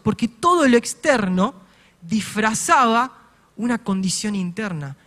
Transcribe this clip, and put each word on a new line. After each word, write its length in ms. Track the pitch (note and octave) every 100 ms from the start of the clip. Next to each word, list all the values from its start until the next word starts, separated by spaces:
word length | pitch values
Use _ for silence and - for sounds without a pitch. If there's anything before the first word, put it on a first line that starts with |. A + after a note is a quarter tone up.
porque 240 | G#3+ - A3+
todo 400 | - F4 F4 C4+
lo 100 | A#3
externo 760 | - - D#4+ B3 F#3 F#3 A3 - - _ _ _
disfrazaba 1160 | E3 G#3+ - G#3 A3 A3 - D#4 A#3 A#3 C4 - _ _ _ -
una 220 | A#3+ A3+
condición 560 | - F#3+ F#3+ - G#3+
interna. 640 | G3+ F3+ F3 G#3+ D#3+ C#3 C#3